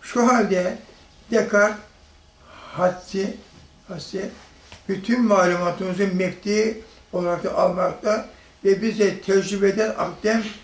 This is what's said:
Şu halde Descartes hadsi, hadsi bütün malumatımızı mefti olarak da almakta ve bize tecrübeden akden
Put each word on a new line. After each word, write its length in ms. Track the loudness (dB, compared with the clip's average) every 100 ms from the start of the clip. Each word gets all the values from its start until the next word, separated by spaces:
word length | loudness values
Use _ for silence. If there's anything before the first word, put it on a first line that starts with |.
Şu 260 | -4 2 4
halde 500 | 4 2 0 -2 -6 -14 -20 -20 -20 -2
Descartes 460 | 0 2 2 2 0 -16 _ _ _ _ _ -20
hadsi, 880 | -20 -14 0 0 0 -8 -6 -6 -8 -16 -20 -20 _ -14
hadsi 420 | -14 -10 -10 -10 -12 -20 -20 -20 -18 -8
bütün 320 | -6 -2 2
malumatımızı 840 | 4 4 4 2 -2 -4 -6 -2 0
mefti 680 | 0 -2 -4 -2 0 0 -2 -14 -20 _
olarak 300 | -4 -2 -2
da 140 | -2 0
almakta 720 | 0 2 -2 -2 -2 -2 -4 -18 -20 _ 2
ve 160 | 2
bize 400 | 0 2 0 0
tecrübeden 680 | 0 2 2 2 2 2 -2
akden 540 | -2 -6 -2 0 0 -2 -10